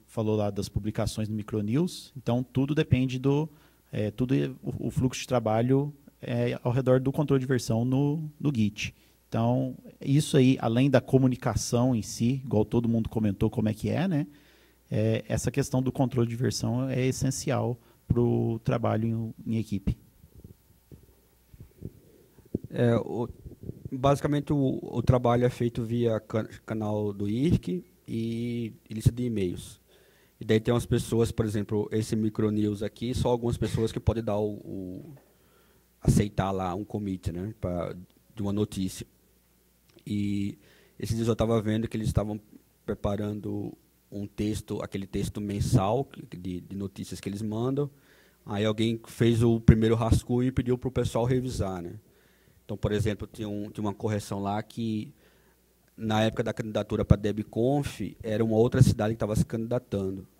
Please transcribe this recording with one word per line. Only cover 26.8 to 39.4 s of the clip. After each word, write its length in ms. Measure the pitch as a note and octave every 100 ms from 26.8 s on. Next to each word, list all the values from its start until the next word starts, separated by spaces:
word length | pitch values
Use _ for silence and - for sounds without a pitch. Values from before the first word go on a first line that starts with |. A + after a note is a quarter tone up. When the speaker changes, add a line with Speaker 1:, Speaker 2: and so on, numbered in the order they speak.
| G#2+ G#2+ G#2
Speaker 2:
do 160 | G2 G2+
irc 560 | A2+ D3 F3 - F3+ - _ -
e, 640 | A2+ A2+ A#2 A#2+ A#2+ A2+ - -
e 60 |
lista 180 | A2 A#2
de 120 | A#2+
e-mails. 560 | B2 G#2+ F#2 E2+ - - _ _ _ _ _ -
E 40 |
daí 160 | A2 A2
tem 120 | A2
umas 140 | A#2+ -
pessoas, 460 | A#2+ - A2+ A2+
por 140 | - A2+
exemplo, 420 | G#2 G2+ G#2+ G#2
esse 240 | A2 G#2
Micronews 680 | A2 G#2+ G#2+ G#2+ G#2+ G#2 G2+
aqui, 320 | G#2 - A#2
só 140 | B2+ B2+
algumas 280 | B2 A#2 A#2
pessoas 340 | G#2+ - A2+
que 80 | -
podem 240 | - A2
dar 160 | A2+ G#2
o, 160 | G#2+ G#2
o, 580 | - G2 F#2 F#2 - C3+ _ _ _ _ _ _ _ _
aceitar 500 | - - G#2 - F#2+
lá 240 | F#2+ F#2
um 100 | F2+
commit, 480 | G#2 G#2 G#2 F#2+ -
né, 220 | E2+ G2 G#2+
pra, 340 | F#2 F2 F#2 F2 F2+ _ _
de 80 | -
uma 100 | G2+
notícia. 540 | G2+ G#2 - F#2+ - - _ _ _